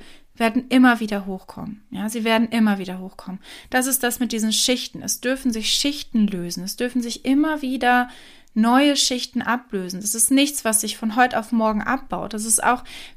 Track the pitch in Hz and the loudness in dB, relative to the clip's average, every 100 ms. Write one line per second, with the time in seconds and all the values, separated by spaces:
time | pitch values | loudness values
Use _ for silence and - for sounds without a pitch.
0 | - - - - 226 240 - 254 254 233 | -10 -20 -20 -2 0 0 2 6 6 6
1 | 214 202 196 185 - - - - - 190 | 0 -4 -6 -10 -10 -12 -12 -12 -12 -8
2 | 214 233 220 226 226 233 220 196 185 185 | -6 -4 2 2 2 2 2 2 -4 -10
3 | 185 - - 190 - - - 254 254 254 | -12 -14 -14 -14 -14 -20 -4 -2 0 0
4 | 240 240 240 226 220 214 - 247 - 160 | -2 -2 -2 0 0 0 0 0 -2 -10
5 | - - 247 262 262 220 208 - 285 294 | -8 -4 -2 -2 -2 -2 -2 0 0 -4
6 | - 226 208 190 175 175 185 - 240 247 | -4 0 0 0 -6 -8 -8 -4 -2 -2
7 | 233 - 254 277 311 302 262 262 247 247 | -4 -6 0 2 2 0 -4 0 2 4
8 | 247 - - - - 220 226 254 294 277 | 2 -6 -20 -20 -8 2 4 6 4 4
9 | - 247 - 240 214 247 - 196 180 180 | 0 -2 -4 -6 -2 -2 -2 -6 -6 -6
10 | 208 226 - 269 285 285 226 214 214 - | -6 -2 2 4 2 0 -2 -2 -2 -4
11 | 220 220 247 226 220 233 220 214 - 269 | -4 2 2 2 0 2 2 0 -2 -4
12 | - 180 196 214 220 220 - 247 - - | -2 -8 -6 -6 -2 0 2 0 -2 -16
13 | - | -18